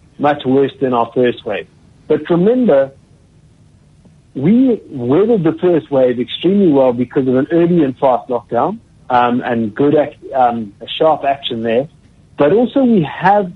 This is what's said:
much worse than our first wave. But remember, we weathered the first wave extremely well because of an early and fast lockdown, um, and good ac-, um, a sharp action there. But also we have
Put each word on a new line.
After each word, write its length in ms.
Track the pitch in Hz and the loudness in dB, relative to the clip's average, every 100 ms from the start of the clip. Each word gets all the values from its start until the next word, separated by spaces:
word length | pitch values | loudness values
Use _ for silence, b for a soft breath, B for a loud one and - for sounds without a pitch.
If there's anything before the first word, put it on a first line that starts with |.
| _ - | _ -4
much 260 | 143 147 | -2 -2
worse 280 | 127 135 139 - | 0 0 0 -2
than 100 | 131 | -2
our 180 | 123 113 | -2 -2
first 320 | 127 123 113 113 | -2 -2 -2 -8
wave. 200 | 95 - _ _ _ - | -10 -10 _ _ _ -4
But 200 | 151 151 | -4 0
remember, 640 | 175 202 254 220 139 135 - _ _ _ _ _ _ _ _ _ _ - _ _ | 0 2 2 2 2 0 -6 _ _ _ _ _ _ _ _ _ _ -20 _ _
we 480 | - 151 233 262 214 - | -4 2 4 2 0 -6
weathered 580 | 139 120 156 220 220 | -8 0 2 2 2
the 120 | 160 160 | 0 0
first 320 | 180 160 - | 0 0 0
wave 300 | 135 127 120 | 0 2 0
extremely 500 | 120 - 170 202 180 | -6 -4 0 2 4
well 220 | 139 131 | 4 2
because 340 | 120 123 147 131 | 0 -2 -2 0
of 100 | 127 | 0
an 100 | 151 | 0
early 300 | 165 170 175 | 0 2 2
and 140 | 135 123 | 0 0
fast 300 | 139 120 - | 0 0 -2
lockdown, 520 | 120 - 120 156 226 _ _ - | -8 -4 -4 -4 -6 _ _ -2
um, 320 | 123 120 123 | 0 0 -2
and 340 | 123 117 110 | -4 -4 -4
good 200 | 107 143 | -2 0
ac-, 380 | 151 139 - - | 2 -2 -6 -8
um, 400 | 131 123 117 101 - | 0 0 -2 -10 -16
a 60 | 117 | -14
sharp 360 | - 160 143 | -2 0 0
action 380 | 143 139 - 117 | -2 -4 -6 -6
there. 260 | 113 113 151 _ _ _ _ - | -2 -2 -4 _ _ _ _ -2
But 160 | 143 | 2
also 320 | 214 247 285 | 2 0 0
we 180 | 254 214 | 2 2
have 460 | 139 - 180 208 185 | 0 -2 0 0 -2